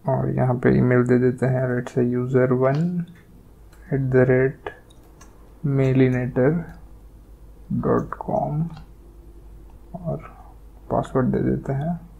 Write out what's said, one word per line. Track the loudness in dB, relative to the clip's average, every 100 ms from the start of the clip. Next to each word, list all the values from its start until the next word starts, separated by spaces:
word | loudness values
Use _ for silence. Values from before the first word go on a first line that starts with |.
| -2
और | -2 -2
यहाँ | 0 0 2
पे | 2 4
ईमेल | 4 4
दे | 4 2
देते | 2 0 -2
हैं, | 0 -2
let's | -4 -4 -2
say | -2
user | -2 0 2 2 2
one | 2 2 -2 -4 -8 -14 -20 -20 -20 -20 -20 -20 -6
at | -4 2
the | 4 4
rate | 4 0 -4 -16 -16 -20 -20 -20 -20 -20 -20 -20 -8 -2 0
mailinator | 2 4 4 2 -2 2 2 0 -6 -16 -20 -20 -20 -20 -20 -20 -20 -20 -6 -4
dot | 0 -2 -2 -10
com, | -4 -4 -2 -4 -6 -8 -20 -20 -20 -20 -20 -20 -20 -20 -20 -20 -18 -12
और | -8 -10 -12 -20 -20 -20 -20 -20 -6
पासवर्ड | -4 -2 -2 0
दे | 0
देते | 0 -2 -4
हैं | -4 -4 -6 -10